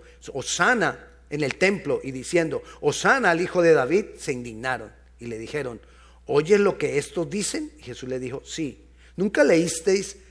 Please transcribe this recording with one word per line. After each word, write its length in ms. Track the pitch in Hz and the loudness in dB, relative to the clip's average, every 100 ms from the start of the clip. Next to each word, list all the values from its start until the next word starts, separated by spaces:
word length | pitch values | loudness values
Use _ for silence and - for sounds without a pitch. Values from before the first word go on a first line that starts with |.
| - - - | -16 -20 -12
"Hosana", 800 | 139 123 - 185 247 160 - - - - | -10 -6 0 2 2 0 -4 -12 -20 -10
en 160 | 147 | -4
el 120 | 139 - | -4 2
templo 440 | 190 196 143 120 | 0 2 -2 -2
y 80 | 135 | -4
diciendo: 500 | 131 - 175 165 127 - - | -10 -2 0 0 -2 -10 -4
"Hosana 500 | - - - 262 214 | -2 2 4 4 4
al 100 | 165 | 2
Hijo 220 | 180 180 | 0 4
de 100 | 170 | 6
David", 320 | 156 127 180 208 - | 6 4 0 0 -6
se 120 | - | -8
indignaron 640 | 127 120 107 127 123 107 - - - | -8 -8 -8 -6 -6 -8 -20 -20 -16
y 60 | 120 | -12
le 140 | 110 | -10
dijeron: 420 | 113 147 131 110 - - - - - | -8 -8 -8 -10 -16 -20 -20 -16 -2
"¿Oyes 320 | 147 156 202 | 0 4 4
lo 180 | 196 - | 4 2
que 220 | 147 135 | 0 -2
estos 280 | 143 - 156 | -2 -4 -4
dicen?". 460 | 185 - 330 302 - | -4 -4 -6 -8 -12
Y 20 | |
Jesús 260 | - 117 127 | -16 -12 -8
le 120 | 127 | -6
dijo: 240 | 127 135 - | -6 -10 -10
"Sí. 400 | - 151 - - _ - - | -8 -8 -8 -20 _ -14 -4
¿Nunca 260 | 202 302 | -2 2
leísteis: 760 | 285 233 175 - - 190 185 - - | 4 4 2 -2 0 0 -2 -12 -20